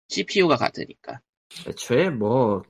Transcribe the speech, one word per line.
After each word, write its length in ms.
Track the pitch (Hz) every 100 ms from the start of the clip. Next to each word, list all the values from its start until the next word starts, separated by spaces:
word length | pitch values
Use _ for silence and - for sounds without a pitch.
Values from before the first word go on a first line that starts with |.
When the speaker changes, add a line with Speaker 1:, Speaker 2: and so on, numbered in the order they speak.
| -
Speaker 1:
씨피유가 460 | - 185 208 175 127
같으니까. 640 | - 87 - - - - _ _ _ - -
Speaker 2:
애초에 420 | - - 123 185
뭐 540 | 123 104 131 113 98